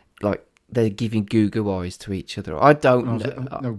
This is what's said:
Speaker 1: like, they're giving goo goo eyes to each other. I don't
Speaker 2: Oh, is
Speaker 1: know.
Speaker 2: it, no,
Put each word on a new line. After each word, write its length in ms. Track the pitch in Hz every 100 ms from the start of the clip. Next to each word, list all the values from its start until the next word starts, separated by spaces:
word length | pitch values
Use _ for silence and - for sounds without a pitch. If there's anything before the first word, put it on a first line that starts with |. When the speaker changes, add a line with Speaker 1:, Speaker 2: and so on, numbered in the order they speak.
| _ -
Speaker 1:
like, 240 | 104 - _ _ _
they're 200 | 120 113
giving 340 | 98 113 110
goo 260 | 101 113 104
goo 220 | 110 104
eyes 260 | 92 90 -
to 140 | -
each 260 | 95 - -
other. 240 | 90 78
I 120 | 135
don't 340 | 151 135 127 120
Speaker 2:
Oh, 80 | 117
is 80 |
Speaker 1:
know. 60 | 110
Speaker 2:
it, 320 | - 127 -
no, 120 | 127